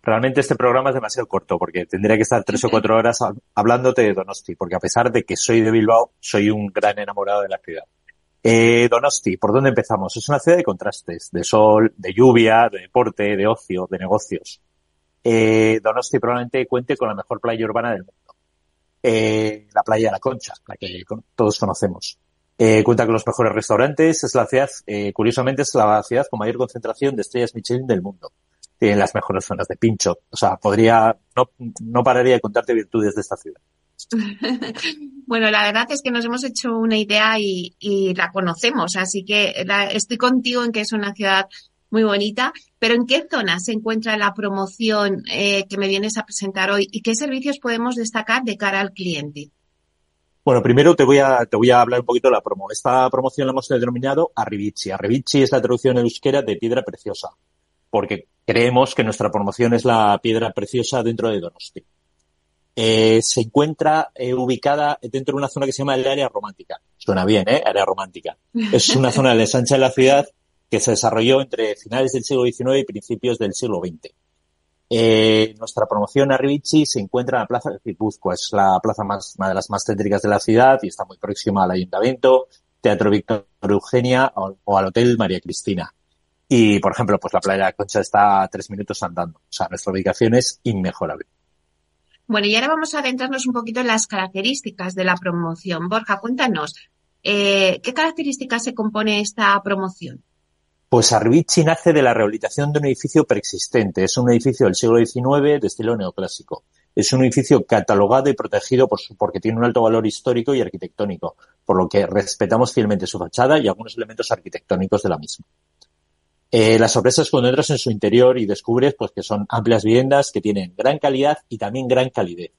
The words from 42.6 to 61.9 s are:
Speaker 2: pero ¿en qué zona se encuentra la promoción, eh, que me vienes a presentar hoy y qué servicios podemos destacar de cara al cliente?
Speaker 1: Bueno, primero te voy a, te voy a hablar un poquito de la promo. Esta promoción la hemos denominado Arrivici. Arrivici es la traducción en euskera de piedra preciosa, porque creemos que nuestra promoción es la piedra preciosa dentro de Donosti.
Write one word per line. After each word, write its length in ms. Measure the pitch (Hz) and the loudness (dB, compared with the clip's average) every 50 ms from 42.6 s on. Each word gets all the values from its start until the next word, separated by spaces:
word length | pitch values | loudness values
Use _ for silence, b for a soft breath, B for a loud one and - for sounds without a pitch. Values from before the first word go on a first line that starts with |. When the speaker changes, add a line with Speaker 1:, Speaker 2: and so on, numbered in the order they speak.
| B B _ _ | B B _ _
Speaker 2:
pero 160 | - 226 240 | 0 2 2
¿en 140 | 240 247 247 | 2 2 0
qué 180 | 254 320 330 - | 0 -2 -2 -2
zona 320 | - 277 220 185 165 180 | -4 -4 -2 -2 -4 -4
se 120 | 185 - | -4 -6
encuentra 440 | 226 220 220 220 220 220 220 226 214 214 | -6 -6 -4 -4 -4 -4 -2 -4 -2 0
la 180 | 208 202 196 | -2 -2 -2
promoción, 880 | - 202 202 196 196 196 190 - - 226 220 214 208 202 202 196 185 - - | -4 -6 -4 -4 -4 -6 -6 -6 -4 -2 0 0 0 0 0 -2 -4 -6 -8
eh, 340 | - 131 196 202 202 196 190 190 | -6 -2 -2 0 0 -2 -4 _
que 120 | 196 196 | -6 -4
me 80 | 196 190 | -2 -2
vienes 320 | 196 196 202 220 220 220 | -2 -2 -4 -4 -6 -8
a 60 | 208 | -10
presentar 440 | _ - - 208 196 190 196 185 190 | _ -10 -8 -8 -8 -4 -4 -2 0
hoy 180 | 202 202 196 196 | 0 -2 -2 -4
y 100 | - 220 | -6 -8
qué 140 | - 226 226 | -4 -4 -4
servicios 420 | 220 294 294 262 262 262 285 277 277 | -2 -4 -6 -6 -6 -4 -6 -6 -6
podemos 380 | _ 247 233 226 233 247 247 | _ -6 -4 -2 -4 -4 -4
destacar 480 | 240 226 220 - 226 220 - 226 247 254 | -4 -6 -6 -6 -8 -4 -2 -4 -4 -2
de 120 | 233 202 | -6 -6
cara 260 | 196 208 196 190 196 | -4 -4 -4 -2 -2
al 100 | 202 190 | -4 -6
cliente? 580 | 190 - 185 180 165 147 147 147 147 143 147 147 _ _ _ _ _ _ _ _ _ _ _ _ _ _ _ _ _ _ _ | -8 -8 -8 -6 -6 -6 -8 -10 -12 -16 -18 _ _ _ _ _ _ _ _ _ _ _ _ _ _ _ _ _ _ _ _
Speaker 1:
Bueno, 180 | - 131 123 | 2 2 4
primero 340 | 98 127 120 131 143 170 170 | 4 4 4 6 8 6 8
te 100 | - 143 | 6 6
voy 120 | 127 143 139 | 6 6 6
a, 260 | 139 135 131 123 117 - | 6 6 4 2 2 0
te 100 | - 107 | 0 2
voy 140 | 117 123 | 4 6
a 100 | 123 120 | 6 6
hablar 200 | 120 117 123 123 | 6 4 2 -2
un 40 | 123 | 0
poquito 220 | 120 123 123 - 131 | 0 -2 2 4 4
de 60 | 123 | 2
la 80 | 104 | 2
promo. 280 | - 110 101 95 95 98 | 0 -4 -8 -8 -8 -12
Esta 400 | 110 - - 135 123 131 131 127 | -12 -6 -2 0 2 2 2 2
promoción 380 | 127 131 131 131 - - 139 131 | 0 0 -2 -2 -4 -2 -4 -2
la 40 | |
hemos 160 | 131 135 131 - | -4 -4 -4 -2
denominado 640 | 139 123 117 123 123 120 127 135 139 151 170 - _ | -2 -2 -2 -2 -4 -4 -4 -2 0 0 0 -2 _
Arrivici. 560 | - 110 101 107 101 101 104 - - - 95 | -6 -6 -4 -6 -6 -6 -6 -8 -8 -10 -8
Arrivici 500 | 95 98 - 101 117 139 131 - - 143 | -8 -6 -2 -2 -2 -2 -2 0 2 2
es 100 | 135 - | 2 4
la 80 | 139 131 | 2 0
traducción 380 | 117 120 123 120 - 131 127 123 | 2 0 -2 0 0 0 2 2
en 60 | 120 | 0
euskera 400 | 120 117 - - 143 135 139 135 | 0 -2 -2 -2 0 0 0 0
de 120 | - 101 | -2 -4
piedra 280 | 85 113 113 120 131 - | -4 -2 -2 -2 -2 -4
preciosa, 460 | - - - _ 107 95 - - - _ _ _ _ _ _ _ _ _ _ _ _ | -6 -14 -14 _ -12 -12 -10 -12 -16 _ _ _ _ _ _ _ _ _ _ _ _
porque 380 | - 107 101 - 107 92 - _ _ _ _ | -2 -2 -2 -2 -6 -8 -8 _ _ _ _
creemos 480 | - 113 117 120 123 127 123 135 135 - | 0 2 2 2 4 4 4 2 2 2
que 100 | - 123 | -2 0
nuestra 280 | 107 104 - - 104 | 0 -2 -2 -4 -2
promoción 420 | - 104 101 98 98 - 120 117 120 | -2 -2 -4 -4 -2 0 0 2 2
es 120 | 117 120 | 2 2
la 340 | 127 117 113 110 104 101 101 | 2 2 4 4 4 2 2
piedra 300 | _ 117 110 110 113 110 | _ -2 0 0 -2 -4
preciosa 500 | 95 - 101 - - 123 117 - - 127 | -4 -6 -8 -4 -4 -4 -4 -2 -4 -2
dentro 280 | 113 113 117 107 113 113 | -2 -2 -4 -2 -4 -4
de 100 | 110 101 | -4 -4
Donosti. 440 | 85 85 _ _ - - _ - _ _ | -6 -10 _ _ -20 -20 _ -20 _ _